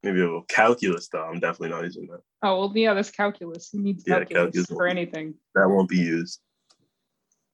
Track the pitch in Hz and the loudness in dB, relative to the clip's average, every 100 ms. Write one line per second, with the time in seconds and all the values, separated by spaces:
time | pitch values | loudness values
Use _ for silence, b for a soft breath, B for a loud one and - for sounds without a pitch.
0 | 101 92 87 82 - - 113 123 98 85 | 0 2 0 -2 -2 4 6 4 2 -2
1 | - 90 80 87 85 85 82 85 87 90 | -4 -8 -6 -4 -4 -4 -8 -6 -8 -10
2 | 85 85 _ _ 208 185 196 208 226 202 | -16 -18 _ _ -2 0 0 2 2 2
3 | 202 - 202 202 170 165 - 208 202 180 | -2 -2 -4 -2 -14 -14 -10 -4 -2 -2
4 | - 92 90 90 85 85 185 - 175 180 | 0 0 2 0 2 0 -2 0 0 0
5 | 170 156 156 156 _ 190 190 196 92 92 | -4 -8 -10 -12 _ 2 4 4 4 2
6 | 85 82 87 - _ _ _ _ _ _ | 2 0 -4 -12 _ _ _ _ _ _
7 | _ _ _ _ _ | _ _ _ _ _